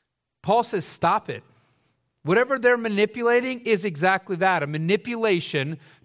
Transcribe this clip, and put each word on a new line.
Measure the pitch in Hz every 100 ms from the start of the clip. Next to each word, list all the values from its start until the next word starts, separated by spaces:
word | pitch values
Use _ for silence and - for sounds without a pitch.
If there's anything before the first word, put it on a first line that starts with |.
| _ _ _ _
Paul | 160 226
says, | 233 196 -
"Stop | - 170 208 -
it." | 110 - _ _ _ _ _ _ _
Whatever | 143 196 247 262
they're | 247 240
manipulating | 226 202 208 240 233 240 254 247 240
is | 208
exactly | 196 147 185 190 190 175
that, | 190 175
a | 143
manipulation | 156 165 214 226 233 220 180 - 147 139 160 - _